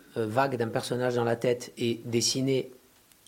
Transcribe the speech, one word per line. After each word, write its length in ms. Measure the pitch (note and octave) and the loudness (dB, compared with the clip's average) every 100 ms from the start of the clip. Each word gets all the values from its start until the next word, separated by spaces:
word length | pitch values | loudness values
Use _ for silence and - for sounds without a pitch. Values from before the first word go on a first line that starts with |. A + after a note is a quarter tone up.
| - A#2+ | -8 -4
euh, 100 | A2 | 0
vague 300 | A#2 C#3 B2 | 2 2 0
d'un 120 | A2+ | -2
personnage 480 | B2 - B2 B2+ A#2+ | -2 -2 -2 0 2
dans 80 | |
la 120 | A#2 A#2 | 2 2
tête 360 | B2+ A#2+ - - | 2 0 -4 -2
et 240 | A#2 A2+ B2 | -2 -2 -2
dessiner 640 | A#2 - C3+ C3+ C3 B2 - - _ _ - | 0 2 0 2 0 -2 -10 -20 _ _ -20